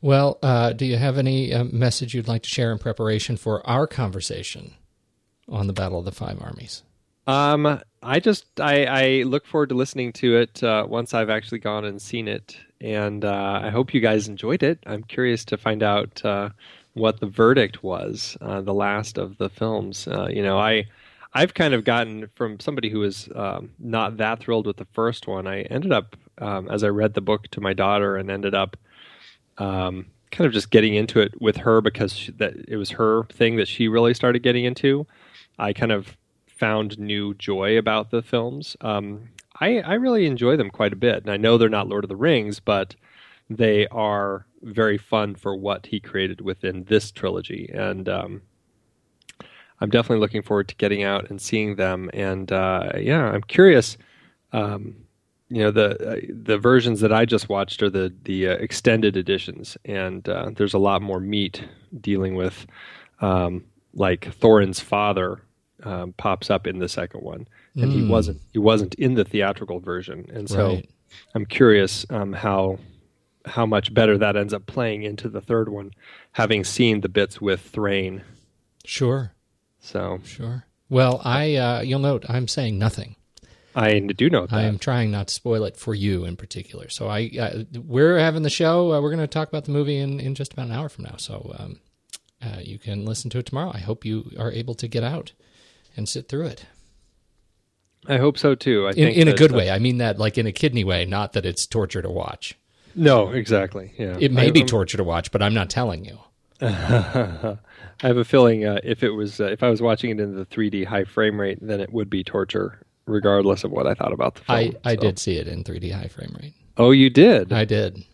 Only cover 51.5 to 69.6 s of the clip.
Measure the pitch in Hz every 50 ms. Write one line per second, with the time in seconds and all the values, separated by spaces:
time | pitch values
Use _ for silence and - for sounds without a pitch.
51.5 | - 110 107 104 101 98 95 92 92 92 92 90 - 107 101 95 95 95 95 90
52.5 | 95 92 92 92 95 90 87 92 - 95 101 110 143 165 147 110 101 104 107 _
53.5 | - - 185 196 165 131 113 - - - - _ _ _ _ _ _ _ _ _
54.5 | - 113 107 104 101 101 101 107 107 - - _ _ _ _ _ _ _ _ _
55.5 | 123 117 107 107 104 113 107 104 98 - - 107 113 - - - - 113 113 113
56.5 | 110 104 104 120 127 127 113 120 113 101 107 107 110 110 117 113 117 107 - -
57.5 | 101 98 98 98 - - 107 101 92 98 95 92 90 - - - 98 92 92 92
58.5 | 90 - - - - - - 127 113 113 110 104 98 98 90 - 98 92 - -
59.5 | - - - - - - _ - 104 98 95 92 92 95 95 95 95 87 85 95
60.5 | 110 - 104 101 98 98 98 98 98 92 101 101 95 92 92 98 104 104 101 90
61.5 | - - - - - - _ _ - 135 - - 101 95 95 95 92 92 92 92
62.5 | 90 - - - - - - - - - - _ _ _ - 101 92 92 90 87
63.5 | 90 90 - _ _ _ _ _ _ - 101 95 90 87 - - - - - 117
64.5 | 110 107 101 95 95 - - - - 104 104 104 101 95 92 90 95 - _ _
65.5 | _ _ _ _ _ _ - 104 98 90 90 90 92 - - 107 95 95 - -
66.5 | 104 92 98 - 92 92 90 87 - - - - - - - - - - 113 -
67.5 | _ _ _ _ _ 143 123 131 139 131 120 107 113 113 107 80 78 - - _
68.5 | _ 113 101 107 113 107 104 92 - - 143 131 127 117 101 - - 107 98 98
69.5 | 101 -